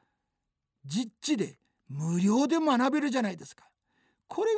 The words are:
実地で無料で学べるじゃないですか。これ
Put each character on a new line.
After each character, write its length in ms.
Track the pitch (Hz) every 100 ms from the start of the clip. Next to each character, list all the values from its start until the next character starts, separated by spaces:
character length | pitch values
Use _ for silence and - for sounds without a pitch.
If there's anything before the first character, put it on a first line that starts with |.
| _ _ _ _ _ _ _ _
実 280 | 135 180 233 -
地 160 | - 262
で 220 | 160 - _ _ -
無 320 | 139 160 175
料 260 | 196 233 285
で 120 | 330
学 320 | 302 247 262
べ 80 | 302
る 80 | 285
じ 80 | 254
ゃ 40 |
な 80 | 214
い 60 | 175
で 80 |
す 100 | -
か。 140 | - - _ _ _ _ _ -
こ 160 | -
れ 100 | 440